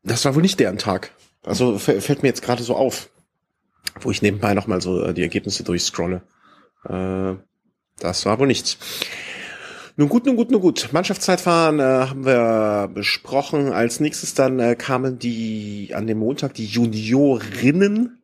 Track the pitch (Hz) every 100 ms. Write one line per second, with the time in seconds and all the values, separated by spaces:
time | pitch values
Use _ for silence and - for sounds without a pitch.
0 | 98 120 143 139 185 - 107 98 104 95
1 | - _ _ _ - 107 127 101 - 98
2 | 95 143 135 - - 120 117 - 131 -
3 | - _ _ _ _ _ _ _ - -
4 | - 101 104 101 104 101 101 92 90 90
5 | 85 87 85 98 101 - - 87 - -
6 | 85 90 _ _ _ _ _ _ - 92
7 | 92 95 95 95 _ _ _ _ _ -
8 | 85 90 98 110 139 113 - - - -
9 | - - - - - - - - - -
10 | 147 233 269 233 240 220 180 - - 151
11 | 190 190 - 180 180 165 165 151 131 131
12 | 131 135 131 123 117 110 107 104 98 98
13 | 101 - - 135 139 151 139 95 120 -
14 | 151 - - - 131 131 117 120 - 127
15 | 131 127 120 113 113 107 104 104 98 -
16 | 113 110 110 147 139 - 107 113 117 107
17 | 110 127 143 123 104 - 120 170 196 208
18 | 240 -